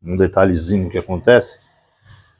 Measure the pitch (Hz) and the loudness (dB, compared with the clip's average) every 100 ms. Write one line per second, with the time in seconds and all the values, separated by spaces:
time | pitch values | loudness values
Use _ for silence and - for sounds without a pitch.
0 | 85 90 92 - 95 85 85 101 90 92 | -8 -2 0 2 2 0 -2 -4 -4 -6
1 | - 90 - 127 - - _ _ _ _ | -8 -4 2 2 2 -14 _ _ _ _
2 | _ - _ | _ -20 _